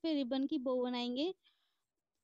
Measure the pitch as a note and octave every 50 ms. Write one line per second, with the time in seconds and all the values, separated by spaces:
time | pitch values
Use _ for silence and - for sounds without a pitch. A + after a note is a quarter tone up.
0 | - D#4+ D#4 C#4 C#4 A#3 C4+ C4+ C4+ C#4+ D#4+ D4 B3 C4+ B3+ B3+ B3 B3 B3 A#3+
1 | A#3+ A#3+ B3 C4 D4+ F#4 F#4+ - _ _ _ _ _ _ _ _ _ _ _ _
2 | _ _ _ _